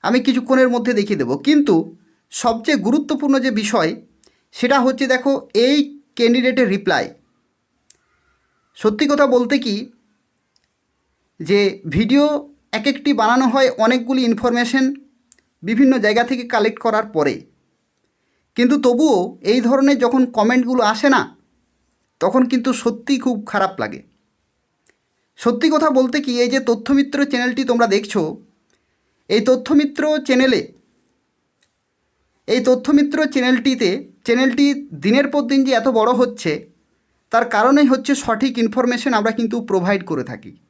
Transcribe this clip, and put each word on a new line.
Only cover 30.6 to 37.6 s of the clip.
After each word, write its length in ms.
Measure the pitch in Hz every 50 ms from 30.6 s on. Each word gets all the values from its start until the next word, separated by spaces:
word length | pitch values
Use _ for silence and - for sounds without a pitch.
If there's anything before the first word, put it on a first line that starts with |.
| - - - _ _ _ _ _ _ _ _ _ _ _ _ _ _ _ _ _ _ _ _ _ _ _ _ _ _ _ _ _ _ _ _ _ _ -
এই 120 | 220 254 - 262
তথ্যমিত্র 500 | 254 247 - - 294 285 294 285 - 320 311 294 -
চ্যানেলটিতে, 560 | 277 247 247 254 240 240 277 262 254 233 180 185 262 - - _ _ _
চ্যানেলটি 420 | - 233 240 262 269 240 285 285 285 285 285 - - 185 143 -
দিনের 220 | 202 233 - 285 277
পর 140 | 285 294 285
দিন 180 | 233 277 269 269
যে 80 | 262 262
এত 160 | 226 214 269
বড় 220 | 247 226 214 240 247
হচ্ছে 400 | 233 247 - - - - 170 147 147 - - _ _ _ _ _ _ _ _ _ _ _ _ -
তার 120 | 226 233 -
কারণেই 420 | - 208